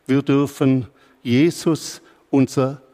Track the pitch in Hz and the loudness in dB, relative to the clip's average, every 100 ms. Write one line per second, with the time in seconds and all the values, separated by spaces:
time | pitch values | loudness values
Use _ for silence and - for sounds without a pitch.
0 | - 135 139 139 139 - 139 131 110 _ | -2 -2 2 0 0 0 0 0 -4 _
1 | _ _ 123 123 165 - 170 151 - - | _ _ -2 2 2 0 -2 -2 -4 -16
2 | - _ _ 139 131 - 131 143 - | -20 _ _ 0 0 0 -2 -4 -16